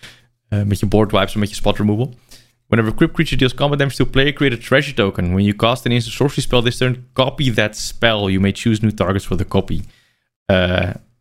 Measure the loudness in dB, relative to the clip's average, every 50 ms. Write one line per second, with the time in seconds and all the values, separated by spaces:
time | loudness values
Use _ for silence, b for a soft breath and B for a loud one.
0 | B B B B B B B _ _ _ -4 -2 0 0 0 0 0 2 2 2
1 | 2 2 2 0 0 0 0 -2 -2 -2 -2 -2 -2 0 0 2 0 0 0 0
2 | -2 -6 -8 b b b b b b b b b _ _ 0 2 2 0 2 2
3 | 0 0 2 -2 -2 0 2 2 0 0 0 0 -2 0 0 0 0 -2 0 0
4 | 0 2 2 2 2 2 0 0 0 0 0 -2 -2 2 2 2 2 0 -2 0
5 | 0 0 0 -2 -2 0 2 2 2 2 2 2 0 0 0 0 -2 0 0 0
6 | -2 -4 -2 -2 -2 0 0 -2 -2 2 2 2 2 2 0 0 -2 -2 -2 -4
7 | -8 -8 _ -2 -2 -2 -2 -2 -2 0 0 0 0 -2 -4 -8 -10 -10 -4 0
8 | 2 2 2 2 0 0 2 2 2 0 0 0 0 0 0 2 0 -2 0 0
9 | 0 0 0 -2 -2 -2 -2 -2 -2 0 0 -2 0 0 -4 -6 -6 b b b
10 | b b b b b b b _ _ 0 2 2 2 2 0 0 -2 -2 -6 -8
11 | -14 _ _ _